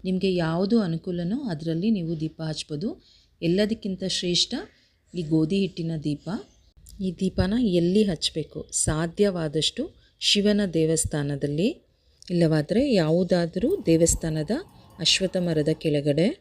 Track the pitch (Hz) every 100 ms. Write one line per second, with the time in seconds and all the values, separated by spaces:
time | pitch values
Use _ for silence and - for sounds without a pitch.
0 | 185 185 190 180 160 165 196 226 190 165
1 | - 175 175 247 262 147 165 165 214 208
2 | 165 165 156 - 160 151 - 147 208 359
3 | _ _ _ _ 170 185 208 226 202 185
4 | 185 - 180 175 - 262 415 _ _ _
5 | _ 175 156 160 156 196 190 - 165 160
6 | 147 147 - 226 - _ _ _ - -
7 | 190 165 190 - 185 226 233 175 170 196
8 | 202 160 - 160 147 156 - - - 156
9 | 170 170 202 180 160 156 - - 339 -
10 | _ _ - 208 202 208 202 160 160 160
11 | - 151 143 143 143 147 214 - _ _
12 | _ _ - 175 165 156 147 202 285 208
13 | 156 170 180 180 170 180 247 392 202 165
14 | 165 - 165 156 151 262 392 - - -
15 | 165 - 185 185 175 156 151 156 160 147
16 | 147 143 190 370